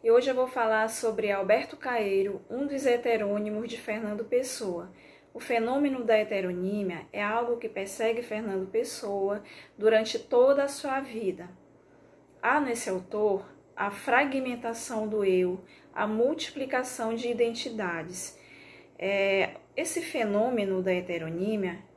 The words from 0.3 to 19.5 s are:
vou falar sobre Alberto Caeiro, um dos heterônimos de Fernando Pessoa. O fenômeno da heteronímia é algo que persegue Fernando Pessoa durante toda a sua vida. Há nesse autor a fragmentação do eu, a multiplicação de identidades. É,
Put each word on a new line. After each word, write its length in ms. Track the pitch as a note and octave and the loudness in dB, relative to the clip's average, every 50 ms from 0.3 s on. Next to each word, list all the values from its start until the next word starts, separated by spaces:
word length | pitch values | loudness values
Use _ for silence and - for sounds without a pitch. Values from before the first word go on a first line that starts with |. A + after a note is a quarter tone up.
| B3+ | 2
vou 120 | B3+ B3+ | 2 0
falar 420 | B3+ - B3+ A#3 A3 A3 A3 A3 A3 | 0 0 0 2 4 4 2 2 0
sobre 420 | A3+ - - A3 G#3+ G#3+ G#3 G3+ | -2 -2 -2 -2 0 0 0 0
Alberto 460 | G3+ G3 G3 F#3+ G#3+ B3+ C#4 - D#4 | 0 0 4 4 4 4 4 -4 -10
Caeiro, 640 | - - C4 B3 A#3 G#3+ G3 G3 F#3+ G3 G3+ G3 - - - | -8 -4 -2 0 0 0 2 2 2 2 2 -2 -8 -10 -8
um 160 | A3 B3+ C#4+ | -4 -4 -2
dos 200 | C#4+ C#4 C4+ C#4 | -2 -2 0 2
heterônimos 840 | C4 A#3+ A#3+ - A#3+ A#3 G#3+ G#3 G3+ G3+ G#3 G#3 G#3+ G#3+ G#3+ A#3 A#3 | 2 2 2 2 2 2 2 2 0 0 -2 -2 -2 -4 -6 -6 -6
de 80 | A#3 | -8
Fernando 480 | A3+ - - G#3 A3 A3+ G#3 G#3 G#3+ A3+ | -10 -6 -6 -6 -4 -4 -6 -4 -6 -4
Pessoa. 640 | - B3 B3 C4+ C4 - - A#3 F#3+ F3 E3+ F3 F#3 - - - - - - - _ _ | 0 0 0 0 0 -6 -6 -6 -4 -4 -6 -8 -12 -18 -20 -20 -20 -20 -20 -20 _ _
O 60 | A3+ | -14
fenômeno 640 | - - A#3+ A#3 A3 A#3 C4 C#4 D4 C#4 C4 B3+ A#3 | -4 -2 0 0 2 2 2 2 2 2 0 0 2
da 140 | A3 A3 | 4 4
heteronímia 880 | G#3+ G#3+ G#3+ G#3 G3 F#3 F3+ F3+ F3+ F#3 F#3+ G3+ G#3 G3+ F3+ E3+ E3 - - | 4 4 0 -2 -2 -2 -2 -2 -2 -2 -2 -2 -2 -2 -4 -4 -6 -10 -10
é 120 | - G#3 G#3 | -6 -4 -4
algo 340 | G#3 A3 A#3 A#3+ A#3+ A#3+ | -2 0 -2 0 0 -2
que 120 | A#3 - A3 | -2 -4 -8
persegue 520 | - G3 G3 G3 - - A3+ A3+ A3+ A#3 | -6 -6 -8 -8 -4 -2 0 0 0 -2
Fernando 480 | A#3 - G#3+ G#3+ A3+ G#3+ G3 F#3+ F#3+ F#3 | -4 -6 -6 -6 -4 -4 -4 -4 -4 -2
Pessoa 720 | - A3 C4 C4+ - - B3 G3+ G3+ G3 G3 G3 G3+ G#3 - - - - - - _ | -2 -2 -2 -2 -6 -8 -6 -4 -2 -2 0 -2 -2 -4 -6 -14 -20 -20 -20 -20 _
durante 400 | - G#3 A3 A3+ A3 A3 A3 - A3 | 2 4 6 6 6 4 2 -4 -6
toda 440 | - - - A#3+ B3+ C4+ C#4 C#4 C#4 | -4 2 6 6 8 8 6 6 2
a 40 | |
sua 320 | C#4 C#4+ - - C#4 C4 C4+ | 0 -2 -6 -4 -2 -2 -2
vida. 500 | C4+ B3 A3 A3+ A3 F#3 F3 F3 F3 F3+ F#3 - - - - - _ _ - - - - - - _ _ - - | -4 -6 -8 -4 -4 -4 -4 -4 -12 -16 -16 -20 -20 -20 -20 -20 _ _ -20 -20 -20 -20 -20 -20 _ _ -16 -2
Há 180 | - A3+ C4+ D4+ | 2 4 4 4
nesse 300 | D4 B3+ A#3 A#3 - - | 2 0 -2 -4 -2 -4
autor 560 | F#3+ F#3 F#3 - - G#3 G#3 G#3+ F#3+ G3 - - - - _ _ - | -4 -4 -4 -6 -2 2 2 2 2 0 -2 -10 -20 -20 _ _ -6
a 140 | - G3 G3+ | -4 -4 -4
fragmentação 1160 | G3+ - - C#4 A#3+ B3+ D4 C#4 C4+ C4+ C4 B3+ B3 A#3 A#3 A3+ A3+ A3+ - - A#3+ G#3+ G#3+ | -4 -4 0 4 4 4 4 4 0 -2 -2 -4 -6 -6 -6 -8 -6 -6 -8 -6 -4 -4 -4
do 160 | G#3+ G#3+ G#3+ G3+ | -2 0 2 2
eu, 400 | F#3+ F#3 F#3 F3+ F3+ F3+ F#3 - - - - - - - | 4 4 4 4 2 0 -4 -8 -18 -20 -20 -20 -12 -4
a 120 | - G#3+ | -2 -2
multiplicação 1120 | G#3 G#3+ A3 A#3+ C#4 D#4+ D#4+ - - - C#4+ C4 C4 - B3+ B3+ - - - A3+ A3 A#3 | 0 2 2 2 2 2 -2 -6 -10 -8 -8 -6 -2 -2 -2 -2 -4 -6 -4 -4 -4 -2
de 140 | A3+ B3+ A#3+ | -2 -2 -4
identidades. 1080 | A#3+ A#3+ A#3+ A#3 A3+ - - C4 A3+ G#3+ G3+ F3 E3+ E3 D#3 F3 F3+ - - - - - - - - - - - - - - - _ | 0 2 0 0 0 -4 -8 -6 -6 -4 -4 -4 -4 -4 -8 -8 -10 -10 -12 -12 -14 -18 -20 -20 -20 -20 -20 -20 -20 -20 -20 -20 _
É, 580 | - - G3 G3+ G3 G3 G3 G3 G3 - - | -4 -2 0 2 2 4 4 4 4 2 0